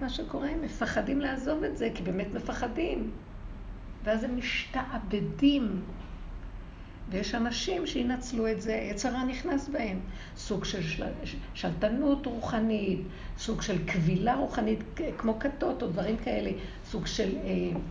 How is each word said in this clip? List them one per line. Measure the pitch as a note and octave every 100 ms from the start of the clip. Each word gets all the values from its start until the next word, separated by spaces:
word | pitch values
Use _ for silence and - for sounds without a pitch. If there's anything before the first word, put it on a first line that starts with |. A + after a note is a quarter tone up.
מה | C4+
שקורה? | - D#4 C#4 C#4+
הם | E4
מפחדים | D4 - E4 A3 - C#4
לעזוב | C#4 C4+ C4 D#4
את | - -
זה, | A3+ -
כי |
באמת | F#3+ F3+ G3+
מפחדים. | A#3 A3 G#3+ B3 E4 E4+ - A3 - - - - - - - - -
ואז | G#3 A3
הם | B3 B3
משתעבדים. | - - - C4 B3+ A#3+ G3+ G#3 D#3+ - C#4 C#4+ A3 F#3 - - - - - - - - - - - - -
ויש | F#3 G#3 A#3+
אנשים | A#3 A#3 - E4+ D4+
שינצלו | C4+ A#3+ B3+ - A3+ A3
את | G#3
זה, | A3
יצר | A3 G#3 G#3 B3+
הרע | B3
נכנס | B3+ B3 E4+ C#4 -
בהם. | C#4 A3 F#3+ - - - -
סוג | - G3 -
של | G3
של-, | D#3+ D3+ F#3 - - - -
שלטנות | - F3+ D#3+ G#3+ B3 D4 C#4 B3+
רוחנית, | A#3 - A3+ A3 G#3+ G3 F3+ - - - -
סוג | - F#3+
של | - F3 -
כבילה | F#3+ D#3+ F#3 A3 C4+
רוחנית, | - - G#3+ G#3+ - -
כ-, | D#4 -
כמו | A3 G#3+
כתות | C#4+ - - -
או | A3
דברים | F3 F#3+ A3+
כאלה. | B3+ G#3+ G3 - - - -
סוג | G#3 D#3+
של... | - F#3+ F3+
אה, | F#3+ F3+ F3 D#3+ -